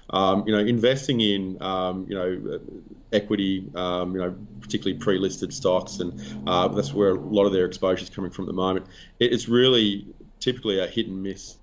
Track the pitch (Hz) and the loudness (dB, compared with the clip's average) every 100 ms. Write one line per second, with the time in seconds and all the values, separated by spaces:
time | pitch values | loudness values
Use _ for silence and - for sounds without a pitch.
0 | - 95 95 98 104 107 107 120 120 135 | -4 2 4 2 2 2 4 4 4 2
1 | 147 123 107 101 95 90 95 95 92 95 | 0 2 2 2 -2 -6 -4 -2 -2 -2
2 | 95 98 92 90 - 85 - 90 - - | -4 -2 -2 -2 -6 -8 -10 -16 -18 -20
3 | - 107 104 104 95 95 95 87 90 90 | -2 0 2 0 2 -2 -4 -4 -2 -2
4 | 90 92 90 92 - - - 110 98 - | -2 -2 -4 -6 -12 -16 -6 -4 -2 -2
5 | - 92 95 - 92 - 95 90 - - | 0 2 0 -2 -8 -2 0 0 0 -6
6 | 87 - - - - 87 - 101 98 101 | -6 -8 -10 -8 0 2 2 0 0 2
7 | 98 92 92 104 101 95 90 - 92 92 | 4 2 2 4 4 4 2 0 0 0
8 | 92 - 90 - 87 90 92 95 - - | -4 -8 -8 -6 -6 0 0 0 -4 -14
9 | - - 120 117 110 120 127 123 104 101 | -18 0 2 2 2 4 6 4 2 0
10 | - - - - - 127 110 95 92 113 | -8 -18 -20 -6 -4 -2 0 0 0 -2
11 | 110 95 98 90 - - | -4 -4 -8 -8 -14 -14